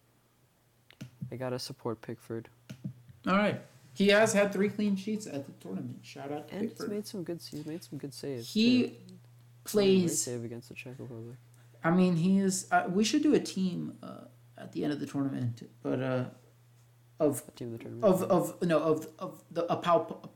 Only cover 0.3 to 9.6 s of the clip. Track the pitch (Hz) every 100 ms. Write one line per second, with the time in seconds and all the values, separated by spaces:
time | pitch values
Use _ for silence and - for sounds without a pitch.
0.3 | _ _ _ _ _ _ - - - -
1.3 | 120 127 123 - 131 123 110 - 113 -
2.3 | 113 - _ _ - - - - - -
3.3 | 190 208 - - - - - 196 202 220
4.3 | 196 202 190 202 - 208 196 - 214 -
5.3 | 139 - - - 127 123 127 - 143 139
6.3 | 147 151 185 226 226 180 208 208 202 165
7.3 | 170 - 147 151 165 - 143 143 - 143
8.3 | 127 117 214 233 254 - - - - -
9.3 | - - -